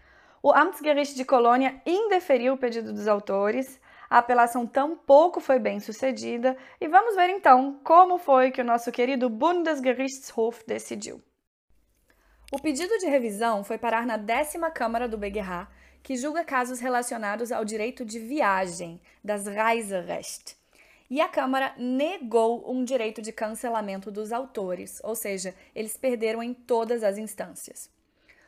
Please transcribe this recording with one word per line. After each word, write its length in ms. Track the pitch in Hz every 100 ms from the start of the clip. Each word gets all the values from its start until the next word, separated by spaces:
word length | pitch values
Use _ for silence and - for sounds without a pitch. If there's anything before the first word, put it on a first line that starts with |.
| _ _ _ _
O 100 | 269
Amtsgericht 640 | 277 320 370 294 285 277
de 100 | 269
Colônia 560 | 254 254 233 247 269 - -
indeferiu 640 | 370 440 370 359 262 247
o 60 | 269
pedido 340 | 254 233 220
dos 160 | 208 208
autores, 720 | 208 202 196 202 240 262 - _ - -
a 80 | 247
apelação 480 | 240 247 240 247 240
tampouco 720 | 277 285 330 - 277 349 349
foi 180 | - 254
bem 220 | 208 202
sucedida, 800 | 208 214 262 220 226 240 254 262 - -
e 80 | 330
vamos 300 | 359 466 392
ver 140 | 359
então 500 | 392 330 254 277 277
como 360 | - 330 370 359
foi 320 | 320 262 262
que 100 | 254
o 40 |
nosso 280 | 240 233 240
querido 380 | 233 247 277 247
Bundesgerichtshof 1300 | 220 311 359 320 294 254 240 269 - - - 226 226 -
decidiu. 560 | 214 - 214 - - _ _ _ _ _ _ _ _ _ _ _ _ -
O 60 | 277
pedido 400 | 311 269 359 440
de 80 | 359
revisão 580 | 285 233 202 233 208
foi 140 | 208 220
parar 260 | 233 226
na 140 | 247 214
décima 520 | 208 240 302 349 330
Câmara 380 | 320 226 233 247
do 80 | 214
B 160 | 202
G 80 | 202
H, 280 | 190 175 202 _ _ _
que 140 | - 262
julga 260 | 285 311
casos 360 | 320 269 247 254
relacionados 720 | 254 247 240 233 208 214 233
ao 140 | 226
direito 400 | 220 220 220 254
de 140 | 233 226
viagem, 840 | 226 302 214 190 190 175 170 170 _ _
das 220 | 202 208 202
Reiserecht. 1120 | 202 220 233 208 190 170 170 - - - - _ _ _ _ -
E 120 | 262
a 60 | 359
Câmara 440 | 311 262 262 269 -
negou 920 | 247 262 311 381 240 226 226 233 -
um 140 | 254
direito 380 | 247 262 214 -
de 100 | 214
cancelamento 800 | - 220 226 247 226 208 196 214
dos 200 | 202 214
autores, 720 | 233 262 226 190 180 190 -
ou 120 | -
seja, 400 | 233 208 190 180 - _
eles 220 | - 220 -
perderam 460 | 262 247 220 226
em 100 | 233
todas 500 | 247 - 233 226 240
as 140 | 214 202
instâncias. 720 | 220 - 185 - - - - _ _ _ _ _